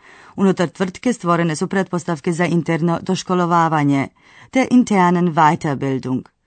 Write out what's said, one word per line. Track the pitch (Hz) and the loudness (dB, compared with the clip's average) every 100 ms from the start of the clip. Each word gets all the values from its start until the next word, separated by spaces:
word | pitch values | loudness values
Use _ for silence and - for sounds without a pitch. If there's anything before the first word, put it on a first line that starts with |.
| - - - - | -20 -20 -14 -2
Unutar | 190 185 170 | 0 0 -2
tvrtke | - 185 - 254 | -4 -8 -4 -4
stvorene | 233 175 170 170 156 | -2 0 0 0 -2
su | 185 | -4
pretpostavke | 196 185 175 - 165 - | -2 -2 -4 -6 -6 -4
za | 165 175 | -2 0
interno | 170 147 165 170 165 | 0 -2 -2 0 -2
doškolovavanje, | - 185 - 180 175 170 165 156 143 139 131 _ _ - - | -2 -4 -2 -2 0 2 2 2 2 0 -2 _ _ -20 -6
te | 262 254 | -2 2
internen | 247 233 202 175 180 175 | 2 4 2 2 2 0
Weiterbildung. | 160 151 170 160 135 135 135 123 127 - _ | 2 2 2 -2 -4 -4 -4 -4 -6 -6 _